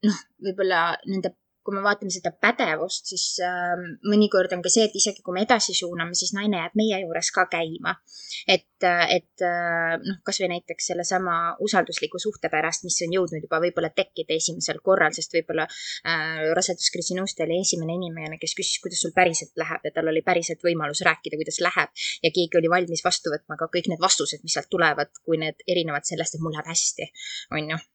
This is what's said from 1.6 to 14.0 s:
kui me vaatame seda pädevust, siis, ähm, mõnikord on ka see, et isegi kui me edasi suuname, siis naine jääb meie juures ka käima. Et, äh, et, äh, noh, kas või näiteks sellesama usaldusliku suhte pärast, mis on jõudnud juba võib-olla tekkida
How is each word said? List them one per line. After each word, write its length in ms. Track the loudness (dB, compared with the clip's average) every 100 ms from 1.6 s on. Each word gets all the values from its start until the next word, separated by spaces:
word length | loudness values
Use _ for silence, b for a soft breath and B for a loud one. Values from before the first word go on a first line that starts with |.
| -6
kui 80 | -2
me 60 |
vaatame 240 | 0 0 -2
seda 220 | -4 -6
pädevust, 760 | 0 0 2 0 0 -2 -4 -6
siis, 120 | -4 -4 -2
ähm, 400 | -4 -2 -2 -2 -4 -6 4
mõnikord 480 | 6 6 6 2 0
on 60 |
ka 60 | 2
see, 140 | 4 4
et 60 | 2
isegi 240 | 0 -2
kui 140 | -6 -2
me 60 |
edasi 300 | 2 4 2 -2
suuname, 380 | -4 -4 -2 -2
siis 140 | -2
naine 300 | -2 -2 -2
jääb 160 | -2 2
meie 220 | 2 0
juures 260 | -2 -2 -2
ka 120 | 0 0
käima. 400 | 0 -2 -4 -4 -6 _ B B B B
Et, 220 | 2 _ _ 2
äh, 140 | 4 4 2
et, 240 | _ -4
äh, 540 | -2 0 0 0 0 -2
noh, 220 | -4 -6
kas 160 | -6 -2
või 80 | -2
näiteks 380 | -2 -8 -8 -4
sellesama 460 | -2 0 0 0 0 0 -2
usaldusliku 600 | 2 2 2 -2 -4 -4
suhte 240 | -4 -2 -2
pärast, 380 | 0 0 -2 -4
mis 80 | -2
on 80 | 0
jõudnud 320 | 2 0 -2
juba 160 | -2 0
võib-olla 300 | 0 0 -2
tekkida 460 | -2